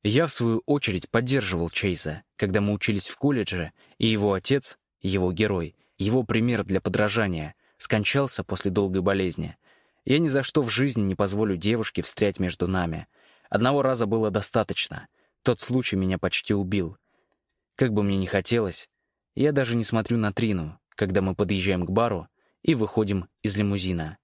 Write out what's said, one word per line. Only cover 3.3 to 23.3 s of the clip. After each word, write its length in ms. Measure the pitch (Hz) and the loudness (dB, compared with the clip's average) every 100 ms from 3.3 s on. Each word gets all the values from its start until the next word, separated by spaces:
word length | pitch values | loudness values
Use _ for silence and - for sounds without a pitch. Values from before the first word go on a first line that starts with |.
| 131 98 90 80 _ _ _ | 0 -2 -4 -6 _ _ _
и 80 | 113 | 0
его 260 | 107 101 | 2 2
отец, 460 | 95 - 139 - - _ _ | 0 0 -2 -2 -12 _ _
его 300 | 98 95 92 | -2 2 0
герой, 440 | 87 107 95 80 _ _ _ | 2 0 0 -4 _ _ _
его 240 | 98 127 | 0 0
пример 400 | 113 113 117 113 | 0 0 2 0
для 180 | 95 92 | 0 0
подражания, 720 | - 92 107 110 101 82 76 - _ _ | 0 0 0 2 0 -2 -8 -14 _ _
скончался 640 | - 110 104 139 139 - | -2 0 2 0 -2 -4
после 280 | - 95 101 | -6 -2 0
долгой 300 | 92 98 95 | 2 2 2
болезни. 560 | 92 98 92 82 78 - _ _ _ _ - | 2 2 0 -4 -10 -10 _ _ _ _ 0
Я 140 | 143 | 2
ни 80 | 165 | 4
за 160 | 135 | 0
что 180 | 127 156 | 2 0
в 80 | 120 | 0
жизни 320 | 113 139 117 | 0 0 2
не 140 | 98 92 | 0 0
позволю 400 | 98 101 110 90 | 0 2 0 0
девушке 440 | 98 117 110 - | 0 0 -2 -4
встрять 380 | 82 - 104 - | -6 0 0 2
между 280 | 92 - 90 | -4 0 -2
нами. 400 | 95 87 80 - _ _ _ _ | 0 -2 -6 -12 _ _ _ _
Одного 320 | 101 123 143 | 0 2 2
раза 240 | 131 123 110 | 2 0 0
было 240 | 113 107 | 0 0
достаточно. 760 | 101 - 117 104 92 - - - _ _ _ | 0 0 0 0 -4 -6 -8 -16 _ _ _
Тот 180 | - 120 | -2 -2
случай 340 | - 127 - 95 | 0 -2 0 0
меня 220 | 95 92 | 0 0
почти 360 | 92 - - | -2 -2 0
убил. 440 | 104 92 101 85 98 _ _ _ _ _ _ _ - | 0 2 -2 -2 -8 _ _ _ _ _ _ _ 0
Как 180 | 131 | 2
бы 100 | 104 | 2
мне 140 | 101 98 | 2 0
ни 80 | 92 | 0
хотелось, 640 | 98 - 117 101 - - _ _ _ _ - | -2 2 0 0 -4 -14 _ _ _ _ 0
я 160 | 143 | 2
даже 240 | 139 123 117 | 2 0 0
не 80 | |
смотрю 340 | 110 113 104 120 | 0 0 2 0
на 160 | 107 | 0
Трину, 460 | 98 113 95 78 - _ - | 0 0 0 -4 -10 _ -4
когда 260 | 98 95 | 0 2
мы 140 | 95 90 | 0 0
подъезжаем 500 | 95 98 92 90 87 | 0 0 0 0 0
к 60 | |
бару 360 | 98 117 95 80 _ _ _ | 0 0 -2 -8 _ _ _
и 120 | - 139 | 0 0
выходим 540 | 107 - 104 98 90 | 2 0 0 -2 -4